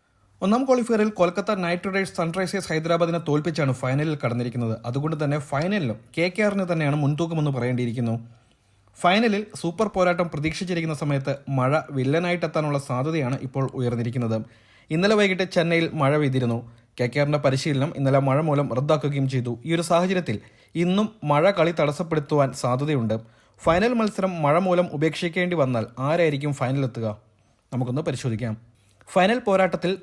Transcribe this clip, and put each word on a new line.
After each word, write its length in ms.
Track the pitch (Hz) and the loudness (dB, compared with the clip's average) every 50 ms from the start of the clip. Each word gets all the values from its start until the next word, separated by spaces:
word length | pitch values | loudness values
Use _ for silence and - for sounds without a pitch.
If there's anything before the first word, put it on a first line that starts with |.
| _ _ _ _ _ _ _ _ | _ _ _ _ _ _ _ _
ഒന്നാം 220 | 185 196 220 254 269 | 0 2 2 2 4
ക്വാളിഫയറിൽ 440 | 262 254 247 226 233 226 208 208 214 | 4 2 2 2 2 2 2 2 0
കൊൽക്കത്ത 460 | 214 180 175 180 180 202 190 220 214 | 2 2 2 2 2 -2 -2 -2 -2
നൈറ്റ് 320 | 190 175 170 175 175 - | -2 -2 -2 -2 -4 -4
റൈഡേഴ്സ് 300 | 196 185 196 190 - - | -2 -2 -2 -2 -2 -2
സൺറൈസേഴ്സ് 560 | - 165 170 165 190 185 180 - 190 175 - | -4 -4 -2 -2 -2 -4 -2 -4 -6 -4 -4
ഹൈദരാബാദിനെ 460 | 160 160 160 165 170 165 170 165 170 170 | -4 -2 0 0 2 2 2 0 0 -2
തോൽപ്പിച്ചാണ് 540 | 170 147 147 151 151 170 156 170 143 135 | -2 0 0 0 0 -2 -2 0 0 0
ഫൈനലിൽ 460 | 127 - 131 127 135 143 156 160 151 143 - | 0 -2 -2 -2 0 0 0 -2 -2 -2 -2
കടന്നിരിക്കുന്നത്. 540 | 120 117 123 120 123 117 120 120 113 110 - - | -2 -2 -2 -4 -4 -4 -4 -2 -2 -4 -4 -6
അതുകൊണ്ട് 380 | 120 123 139 151 160 160 147 156 | -6 -4 -4 -4 -4 -4 -2 -2
തന്നെ 140 | 143 147 151 | -2 -2 -4
ഫൈനലിലും 580 | 143 - 143 139 165 190 208 202 147 113 104 - - _ - 165 | -4 -4 -4 -2 -2 0 0 0 -2 -2 -4 -6 -12 _ -4 -2
കെ 140 | 170 185 - 220 | -2 0 0 0
കെ 40 | |
ആറിന് 220 | 214 208 196 196 185 170 | 0 2 2 0 0 0
തന്നെയാണ് 240 | 170 160 151 143 147 | 0 0 2 0 2
മുൻതൂക്കമെന്ന് 540 | 151 143 139 151 151 165 165 170 156 151 147 | 2 2 0 0 0 -2 -2 0 0 0 0
പറയേണ്ടിയിരിക്കുന്നു. 800 | 139 123 120 123 127 120 123 117 113 127 117 113 113 113 - - - _ _ _ _ _ _ _ _ _ _ _ _ - | 0 0 -2 0 0 0 -2 -2 -2 -2 -2 -2 -2 -4 -6 -12 -20 _ _ _ _ _ _ _ _ _ _ _ _ 0
ഫൈനലിൽ 460 | - 175 190 220 240 226 202 202 214 - - | 2 4 4 4 4 2 0 0 -4 -6 -10
സൂപ്പർ 340 | - - 165 165 - 220 208 | -6 -6 -4 -2 -2 -2 0
പോരാട്ടം 420 | - 196 180 180 175 180 175 - - | 2 2 2 4 2 2 -2 -2 -4
പ്രതീക്ഷിച്ചിരിക്കുന്ന 600 | 151 147 165 160 - 190 175 180 170 165 160 151 | -4 -4 -4 -4 -4 -6 -4 -2 -2 -2 -4 -4
സമയത്ത് 420 | 139 160 147 143 135 131 143 135 - - - | -4 -2 0 0 0 0 -2 -4 -6 -6 -4
മഴ 320 | 135 127 127 131 147 156 - - | -2 0 2 2 2 0 -2 -2
വില്ലനായിട്ടെത്താനുള്ള 880 | 143 135 123 131 151 170 180 175 175 170 175 156 - 156 151 151 143 135 | -4 -2 0 2 2 2 2 0 0 -2 -2 -2 -2 -2 -2 0 -2 -4
സാധ്യതയാണ് 600 | 135 - 127 127 131 160 165 160 131 120 135 - | -4 -4 -4 -2 -2 -2 -2 -2 -2 -2 -4 -4
ഇപ്പോൾ 280 | - 131 - 135 135 - - | -6 -6 -4 -4 -4 -2 -2
ഉയർന്നിരിക്കുന്നത്. 680 | 135 123 120 120 117 113 117 117 127 120 110 110 110 110 - - _ _ _ _ _ _ _ | -2 -2 -2 -2 -2 -2 -2 -2 -2 -2 -2 -2 -4 -4 -8 -14 _ _ _ _ _ _ _
ഇന്നലെ 240 | 156 170 190 208 220 | 0 2 4 4 4
വൈകിട്ട് 280 | 208 208 190 190 180 | 4 4 2 2 0
ചെന്നൈയിൽ 480 | 185 185 - 185 160 170 170 165 165 - - | -2 0 0 0 2 2 2 2 0 0 0
മഴ 220 | 160 139 135 151 | 0 2 2 2
പെയ്തിരുന്നു. 560 | 151 151 135 131 131 123 117 117 117 120 - - - _ _ _ - | 2 2 2 2 0 0 0 -2 -4 -6 -10 -18 -20 _ _ _ -4
കെ 100 | 123 120 120 | -4 -2 0
കെ 40 | 147 | 0
ആറിന്റെ 180 | 143 147 147 147 | 2 2 2 2
പരിശീലനം 540 | 147 139 131 135 - 156 143 131 139 175 - | 2 2 2 2 0 0 0 0 0 -2 -2
ഇന്നലെ 220 | 139 139 131 135 139 | 0 2 4 4 4
മഴ 220 | 139 135 131 147 | 4 4 2 2
മൂലം 340 | 165 156 143 143 143 135 - | 2 2 2 0 0 0 -2
റദ്ദാക്കുകയും 540 | 170 151 151 156 147 151 143 143 139 135 131 | -2 2 2 2 2 0 -2 0 0 0 0
ചെയ്തു. 300 | 135 127 117 123 117 117 117 | 0 -2 -2 -2 -6 -6 -4
ഈ 100 | 156 165 | -2 -2
ഒരു 80 | 170 | -2
സാഹചര്യത്തിൽ 580 | 165 170 175 170 180 185 190 180 - - 104 98 - - _ _ _ _ - | 2 2 2 2 4 2 0 -2 -2 -2 -6 -6 -8 -14 _ _ _ _ -4
ഇന്നും 340 | 165 175 180 190 208 214 214 - _ - | -2 0 2 2 2 0 0 -4 _ -2
മഴ 260 | 147 143 147 165 202 | 2 2 4 4 4
കളി 240 | 190 170 160 170 165 - | 4 4 2 2 2 2
തടസ്സപ്പെടുത്തുവാൻ 720 | 151 147 143 - 175 165 160 156 143 - 151 143 135 131 | 0 0 0 -2 -4 -2 -2 -2 0 2 2 2 2 2
സാധ്യതയുണ്ട്. 640 | 135 - - 123 123 131 147 156 151 127 113 107 110 113 - - _ _ _ _ _ _ - | 0 -2 -2 -2 0 0 0 0 0 0 0 0 -2 -4 -4 -10 _ _ _ _ _ _ 0
ഫൈനൽ 280 | 165 165 180 214 240 | 2 2 4 2 2
മത്സരം 500 | 254 226 220 202 - 196 185 190 180 165 | 2 2 0 0 0 -2 -2 -2 -2 0
മഴ 160 | 151 143 151 175 | 2 4 4 4
മൂലം 300 | 196 185 175 175 180 - | 4 4 2 2 2 0
ഉപേക്ഷിക്കേണ്ടി 640 | 151 143 156 160 151 - 180 170 165 185 180 180 175 | -2 0 0 0 0 -2 -4 -4 -2 -2 -2 0 0
വന്നാൽ 300 | 160 139 131 123 113 104 - - - | 0 0 0 0 -2 -4 -6 -6 -4
ആരായിരിക്കും 540 | 135 147 170 175 170 156 143 139 147 147 | -2 0 2 2 2 2 0 0 -2 -4
ഫൈനലിലെത്തുക? 640 | 139 - 131 123 135 143 135 120 - 117 113 107 104 - _ _ _ _ _ _ _ _ _ _ | -4 -2 -2 -2 0 -2 -2 -2 -4 -4 -6 -6 -6 -8 _ _ _ _ _ _ _ _ _ _
നമുക്കൊന്ന് 300 | 131 123 127 123 123 147 | -6 -4 -4 -2 -4 -4
പരിശോധിക്കാം. 540 | 165 170 135 - - 123 110 104 120 110 107 - - _ _ _ _ _ _ _ _ - | -4 -4 -6 -4 -4 -4 -4 -4 -4 -6 -6 -8 -12 _ _ _ _ _ _ _ _ -2
ഫൈനൽ 260 | - 190 180 202 240 254 | 2 2 4 4 2 0
പോരാട്ടത്തിൽ 600 | 247 202 190 190 190 170 185 165 - 180 190 175 | 0 2 2 4 2 2 0 -2 -2 -4 -4 -4